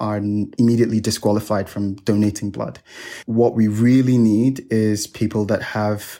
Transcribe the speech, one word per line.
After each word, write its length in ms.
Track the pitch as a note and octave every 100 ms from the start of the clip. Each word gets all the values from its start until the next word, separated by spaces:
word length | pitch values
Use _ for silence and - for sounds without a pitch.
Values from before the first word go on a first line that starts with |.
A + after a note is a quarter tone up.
are 160 | G#2+ G#2
n-, 340 | G2+ G#2 G2 -
immediately 420 | A#2 A#2 A2+ A2
disqualified 720 | G#2+ - G#2+ G#2 - G#2 G2
from 280 | - G2+ G2
donating 540 | - G#2 G#2 G2+ G2+
blood. 280 | - - - _ - - - -
What 280 | A2+ A#2+
we 140 | A2+ G#2+
really 480 | G#2 A#2+ C3 B2+ B2+
need 500 | A2+ G#2+ C3 C3+ -
is 340 | A2 G#2+ G#2 -
people 380 | - G#2+ A2 G#2
that 140 | G#2+
have 580 | - G#2+ G#2 G#2 - -